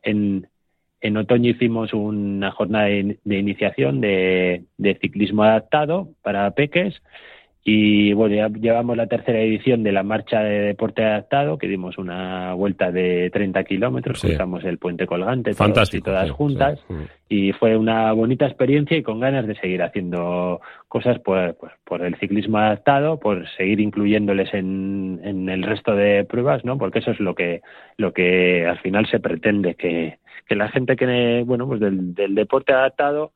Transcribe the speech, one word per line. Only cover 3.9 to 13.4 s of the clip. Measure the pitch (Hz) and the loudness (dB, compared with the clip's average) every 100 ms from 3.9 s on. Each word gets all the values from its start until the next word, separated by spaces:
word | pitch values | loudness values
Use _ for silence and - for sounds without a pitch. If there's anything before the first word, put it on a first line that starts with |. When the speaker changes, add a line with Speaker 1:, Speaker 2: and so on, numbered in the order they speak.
| 135 | 0
Speaker 1:
de, | 107 95 92 92 92 87 - - | 0 2 2 2 2 -2 -8 -2
de | 98 92 | 0 0
ciclismo | 101 101 104 107 | -4 -2 0 4
adaptado | 107 110 - 151 151 175 175 - | 4 4 2 0 2 -2 -4 -8
para | 104 101 101 | -4 0 0
peques | 95 147 170 190 - _ - - - _ _ - | 0 0 0 -2 -6 _ -20 -20 -20 _ _ 2
y, | 107 107 104 104 | 4 6 6 4
bueno, | 101 110 104 | 4 2 2
ya | 107 | 0
llevamos | 110 113 117 120 117 | 0 0 0 0 -2
la | 113 | -2
tercera | 113 - 113 | -2 0 0
edición | 110 107 - 117 | 2 0 2 2
de | 107 | 2
la | 98 | 0
marcha | 98 107 - 113 | 0 -4 0 0
de | 107 104 | 0 0
deporte | 101 98 - - | -2 -2 -4 0
adaptado, | 110 107 - 139 143 156 | 0 0 -2 -2 0 -2
que | 95 | -4
dimos | 95 92 92 | -4 -6 -8
una | 92 90 92 92 92 | -8 -8 -8 -6 -6
vuelta | 90 101 92 92 | -2 -2 0 0
de | 90 90 90 90 | 0 0 0 0
treinta | 101 | -2